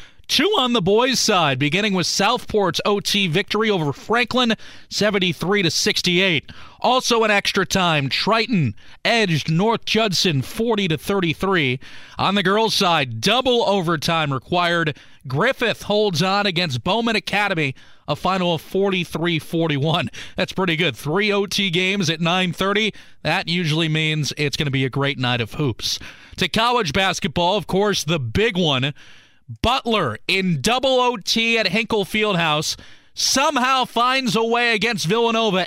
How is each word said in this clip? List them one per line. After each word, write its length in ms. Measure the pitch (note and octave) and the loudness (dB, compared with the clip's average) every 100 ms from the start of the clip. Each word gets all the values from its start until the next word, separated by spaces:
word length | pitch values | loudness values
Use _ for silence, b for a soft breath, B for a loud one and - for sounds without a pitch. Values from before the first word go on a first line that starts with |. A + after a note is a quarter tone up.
| B B B | B B B
Two 280 | - F4 G#4 | 0 2 2
on 140 | B3+ | 2
the 80 | A#3+ | 0
boys' 400 | F3 G#3+ C4 B3 | 2 2 2 2
side, 380 | - G3 D3+ B2+ | 2 2 2 0
beginning 340 | D3 E3+ G#3+ | 0 0 0
with 140 | F#3 D#3+ | 0 0
Southport's 720 | - G3+ B3 - G#3+ F#3+ D#3 G3+ | 0 0 0 -2 0 0 0 0
O 120 | G3+ | -2
T 280 | - G#3 F#3+ | 0 0 0
victory 420 | D#3+ G3+ G#3 A3 | 0 0 0 0
over 240 | G3 D3+ | 0 0
Franklin, 600 | - - A#3 B3 B3 A#3+ - B B B | -4 -2 -2 0 0 0 -2 B B B
seventy-three 720 | - G#3 G3+ F#3 - E3+ G#3 | -2 0 2 0 0 0 0
to 80 | F#3 | 0
sixty-eight. 800 | - G#3+ - F3+ F3 F#3+ D#3+ - B B B | 0 0 0 0 2 2 0 -4 B B B
Also 440 | G#3 B3+ - A#3 | 0 2 2 2
in 60 | A3 | 2
extra 360 | G3+ - G3+ F3+ | 2 0 -2 0
time, 420 | F#3+ F3 D3+ C#3 | 0 2 2 0
Triton 680 | - - A3 A3+ G3+ B2+ - B B | -2 2 2 2 2 0 -2 B B
edged 460 | F#3 A#3 G3+ D#3 - | 0 2 2 0 0
North 320 | D#3+ G#3+ A3 | 0 2 0
Judson 560 | - G#3+ A3+ D#3+ F#3+ C#3 | 0 0 0 0 0 0
forty 480 | B2 - A#3 G#3+ F#3+ | -2 -2 0 0 0
to 80 | D#3 | -2
thirty-three. 840 | - G3 E3+ D3 F#3+ F#3 C3+ B2+ B B B B | -2 0 0 0 0 2 2 -2 B B B B
On 180 | D3 G3+ | 0 2
the 60 | |
girls' 320 | F3+ G#3 A3 | 2 2 2
side, 460 | - F#3+ E3 C3 A2+ | 2 2 2 0 -2
double 440 | D3+ A#3 C4 A#3+ | 0 2 2 2
overtime 680 | G3+ G3 E3 E3 - E3 D3+ | 2 2 0 -2 0 -2 0
required. 640 | C3 - F3 F3 E3+ D#3+ - B B C3+ | -4 -2 0 2 2 0 -4 B B -6
Griffith 540 | C3+ A3+ C4+ A#3 - | 0 0 0 -2 -2
holds 400 | - G#3 G#3+ D#3+ | -2 0 2 2
on 240 | F#3 G3+ G3+ | 0 2 0
against 360 | F3 F3+ B2 | 0 -2 -2
Bowman 340 | F3 A3 A#3 A3 | -2 0 0 -2
Academy, 580 | - G3 G3+ F3 C#3+ - B B B | -2 0 0 0 -2 -4 B B B
a 80 | C#3+ | -2
final 380 | F3 F#3 F3 | 0 0 0
of 80 | D#3+ | -2
forty-three 760 | - F#3+ G3+ F#3+ E3 D#3+ E3+ D#3+ | -2 -2 0 0 -2 -2 -2 -2
forty-one. 680 | - E3 E3 C#3+ D#3 E3 - - B B | -2 -2 0 0 0 0 -2 -8 B B
That's 180 | F#3 | -4
pretty 220 | - F#3 D#3 | -2 -2 0
good. 200 | E3+ A#2 | 0 -2
Three 340 | D3 F3 G#3+ | -4 0 0
O 120 | G3+ | 0
T 240 | G3+ - G3 | 0 -2 0
games 400 | E3+ F#3 G3+ D#3+ | 0 0 0 -2
at 140 | D#3+ | 0
nine 320 | E3+ F#3 F#3 | 0 0 0
thirty. 400 | - F#3+ G3+ A3 - B B | -2 0 0 0 -4 B B
That 220 | D3 F3+ - | -4 -2 -2
usually 440 | E3+ E3 D#3 D#3+ | -2 0 0 0
means 420 | D#3 D#3 D#3 C#3 - | 0 0 0 -2 -2
it's 180 | D3 - | -2 -2
gonna 140 | D3+ | -2
be 160 | C3+ C3 | 0 0
a 40 | |
great 280 | C3+ C#3 C#3 | 0 0 0
night 240 | B2 B2 | 0 0
of 120 | A2+ | -2
hoops. 440 | - D3 G#2+ - - B B B B | -2 -2 -2 -4 -6 B B B B
To 100 | F#3 | -2
college 460 | G#3+ A#3 B3 F3+ | 0 2 2 0
basketball, 640 | G3 F#3+ E3+ F#3 D#3 F3 G#3 | 0 0 0 -2 0 2 0
of 80 | D#3+ | 0
course, 380 | F#3 G#3 F#3+ | 0 2 0
the 140 | D3 E3+ | 0 -2
big 380 | A#2+ A2 A3+ F3+ | 0 0 0 2
one. 380 | E3+ C3 C#3 - B B B B B A2+ | 2 2 0 -6 B B B B B -4
Butler 560 | A3 C4 A#3 A3 C#3+ G#2+ - | 0 0 0 0 0 -4 -2
in 360 | F#3 F#3 D#3 | 0 2 0
double 360 | D#3+ B3+ C4 B3+ | 0 0 2 2
O 180 | B3 B3 | 2 0
T 400 | - A3+ A3+ A3+ | -2 0 2 0
at 80 | G3 | 0
Hinkle 400 | G#3 A3 A3 F#3+ | -2 0 -2 0
Fieldhouse 720 | G#3+ G#3+ F3 C#3+ D3+ D#3 - B B B | 0 0 0 0 0 -2 -6 B B B
somehow 720 | B - C4+ D4+ C#4 B3+ C4 | B 0 2 2 2 2 2
finds 500 | B3 A#3 A#3+ C4 B3+ | 0 0 2 2 0
a 80 | G#3+ | 0
way 320 | A3+ A#3 A#3+ | 2 2 2
against 300 | A3+ A3+ G#3+ | 2 0 0
Villanova, 600 | D#3 A3+ A#3 A3+ A3+ F#3 | 0 2 2 2 2 0